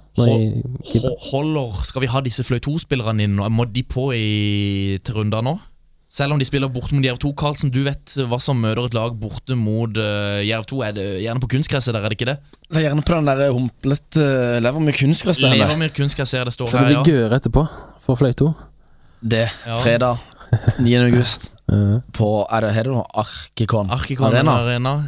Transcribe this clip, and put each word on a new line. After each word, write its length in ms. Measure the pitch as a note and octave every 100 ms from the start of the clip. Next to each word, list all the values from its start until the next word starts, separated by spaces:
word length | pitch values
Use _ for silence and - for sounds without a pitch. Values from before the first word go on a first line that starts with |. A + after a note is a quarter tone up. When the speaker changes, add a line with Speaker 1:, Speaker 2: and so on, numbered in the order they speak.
| - -
Speaker 1:
Nei, 80 | A#2
Speaker 2:
Hol-, 520 | A2+ A2 A2+ B2 B2+
Speaker 1:
keeper. 260 | - A#2 B2+
Speaker 2:
ho-, 200 | - -
holder, 520 | F3 D3+ D3+ B2 G2 -
skal 160 | C3
vi 60 | B2+
ha 140 | B2
disse 220 | C3 A#2
Fløy 160 | A#2+ A#2+
to-spillerne 640 | - D#3 - C3+ A2 A2
inn 120 | G#2 G2+
nå? 140 | G2+
Må 160 | A2+ A#2+
de 120 | G#2+
på 280 | B2 B2 C3+
i, 840 | A#2+ G#2+ G#2+ G#2 G#2 G2+ G2 G2 F#2+
til 120 | - A2
runder 260 | G#2+ A2
nå? 160 | A#2+ F3 - - _ _ _
Selv 220 | - C#3
om 60 | D3
de 60 | C3
spiller 220 | C#3 C3+
borte 260 | B2 -
mot 100 | C#3+ C3
Jerv 140 | B2
to, 120 | D3
Karlsen, 360 | C#3+ D3 C#3+ C#3+
du 120 | B2+
vet 200 | C#3 C3+ - C#3
hva 260 | B2+ B2
som 160 | C#3 C3
møter 280 | A2+ A2 B2
et 80 | A#2
lag 180 | A2+
borte 400 | A#2 G#2+ - - B2+
mot, 400 | G#2+ G#2+ A2+ G#2+
eh, 460 | G#2+ G#2 G2+ G2+
Jerv 240 | G#2 A2+ A2
to. 160 | C3+
Er 100 | A2
det 280 | G#2 G2 F#2+
gjerne 180 | A2 A#2+
på 80 | B2
kunstgresset 460 | C3 D#3 C#3+ B2
der, 80 | A2+
er 80 | G#2
det 80 | A2
ikke 80 | A#2+
det? 120 | C#3 - - -
Speaker 3:
Det 60 | D#3
er 60 | D#3
gjerne 160 | D3 D3
på 80 |
den 120 | E3+ D3
der, 160 | C3+ C#3
eh, 80 |
humplet, 640 | B2 B2+ - C3+ C#3+ - D#3
eh, 420 | D3 C3 A#2+ A#2+
Levermyr 380 | A#2 D3 D3+ -
kunstgress 400 | C3+ E3+ - E3
der, 160 | C3+
Speaker 2:
Levermyr 400 | C3 C3+ D#3 D#3
kunstgress, 360 | - C#3 - C3
ser 160 | C3 B2
det 80 | -
står 80 | B2
Speaker 1:
Så 140 | B2
Speaker 2:
her, 80 | A#2+
Speaker 1:
det 140 | C#3+
blir 100 | C#3+ C#3+
Speaker 2:
ja. 80 | A2
Speaker 1:
gø 80 | B2+
etterpå 320 | B2 B2+ D#3 - - -
for 160 | - B2
Fløy 180 | C#3
to. 220 | A#2 D3 D#3+ - _ _ - - -
Speaker 3:
Det, 300 | A2+ A2+ A2+ - A#2
Speaker 2:
Ja. 100 | A#2
Speaker 3:
fredag, 340 | B2 A#2 B2 A#2 - - - A2+ - -
niende 320 | B2 B2 B2
august, 380 | A#2+ A#2 - - -
Speaker 1:
<laughs> 100 | -
Ja. 300 | G2+ G2+ A2 -
Speaker 3:
på, 360 | - G#2+ G#2 G2+
er 100 | A2+
det, 120 | A2
heter 160 | G#2+ A#2+
det 80 | B2+
noe? 80 | -
Arkikon 800 | - G#2+ - - - A2 A2 G2
Speaker 2:
Arkikon 420 | B2 - C3 C3
Speaker 3:
Arena. 180 | B2 D3 C3
Speaker 2:
Arena. 320 | A#2+ A#2+ B2+ D3